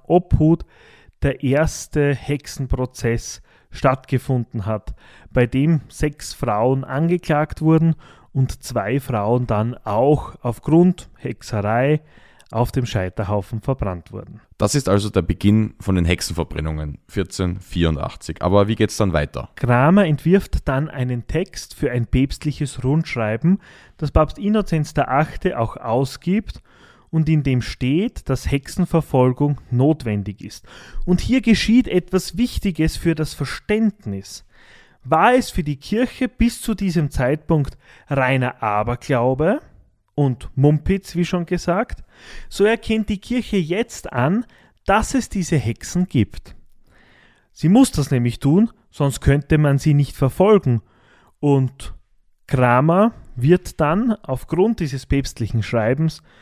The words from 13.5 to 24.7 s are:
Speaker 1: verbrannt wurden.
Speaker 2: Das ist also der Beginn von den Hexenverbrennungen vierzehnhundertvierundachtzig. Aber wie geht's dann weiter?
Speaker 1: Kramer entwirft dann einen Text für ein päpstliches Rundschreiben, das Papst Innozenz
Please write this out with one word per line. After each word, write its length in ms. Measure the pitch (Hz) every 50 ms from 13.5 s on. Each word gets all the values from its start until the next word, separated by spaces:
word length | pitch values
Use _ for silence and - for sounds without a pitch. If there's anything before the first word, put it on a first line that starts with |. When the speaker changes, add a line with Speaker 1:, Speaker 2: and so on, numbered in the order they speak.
| 113 107
Speaker 1:
verbrannt 500 | - 139 135 - - 98 90 87 - -
wurden. 300 | 101 101 98 98 104 107 _ _ _
Speaker 2:
Das 180 | - 107 101 -
ist 140 | 143 - -
also 200 | 98 101 104 104
der 120 | - 98
Beginn 520 | 82 - 90 - - 101 104 110 110 - - -
von 160 | - 98 95
den 80 | 90 85
Hexenverbrennungen 920 | 85 87 - - - 80 85 78 - - 78 78 80 78 78 76 73 69 - _
vierzehnhundertvierundachtzig. 1300 | - - 104 90 - - - 92 90 87 95 - - - 87 82 82 78 71 - - - - - - 80 -
Aber 260 | - 90 98 101 101
wie 80 | 104 113
geht's 220 | - 110 - -
dann 160 | - 107 95 78
weiter? 340 | 76 73 - - 64 - - -
Speaker 1:
Kramer 500 | - - 120 120 123 135 156 190 208 196
entwirft 640 | 156 147 - - 160 185 202 - - - - -
dann 220 | - - - 156 -
einen 380 | - 139 127 127 123 120 -
Text 460 | - - 160 190 - - - - - -
für 180 | - 147 127
ein 160 | 123 120 117
päpstliches 760 | - - 127 139 135 - - - 151 - - 147 131 - - 120
Rundschreiben, 760 | 131 151 165 160 - - 123 110 107 110 117 - 170 196 - - - - - - - _
das 160 | - 156 139
Papst 260 | - 160 151 - -
Innozenz 560 | - 208 208 220 214 196 -